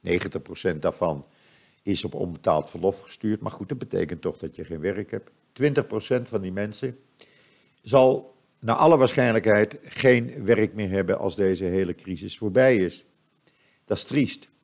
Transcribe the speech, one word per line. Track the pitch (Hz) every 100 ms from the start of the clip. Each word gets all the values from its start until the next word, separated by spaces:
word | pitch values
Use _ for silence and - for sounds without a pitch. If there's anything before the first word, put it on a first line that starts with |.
negentig | - 90 85 92
procent | - - 92 78
daarvan | 90 - 85 73 69 _ _ _ _ _
is | - 196
op | -
onbetaald | 71 90 82 - 78 -
verlof | - 92 98
gestuurd. | - - 107 107
Maar | 101
goed, | - 98
dat | 127
betekent | - 95 87 85
toch | - -
dat | 80 -
je |
geen | 85 82
werk | 82 98 104
hebt. | 110 - _ _
Twintig | - 143 143 -
procent | 110 - 127 127
van | 110
die | 95
mensen | 95 104 104 131 120 _ _ - _ _ _ _ _
zal | - 135 131 113 - _ _ _
naar | 107 143
alle | 156 160
waarschijnlijkheid | 131 - 123 113 110 104 107 -
geen | - - 135 123 120 123
werk | 98 110 107
meer | 107 98
hebben | 98 92 101
als | 95 90
deze | 95 90
hele | 92 92 90
crisis | 87 - 87 98 -
voorbij | 107 101 131 117
is. | 90 - _ _ _ _ _ _ _ _
Dat | _ -
is |
triest. | - 143 120 - - _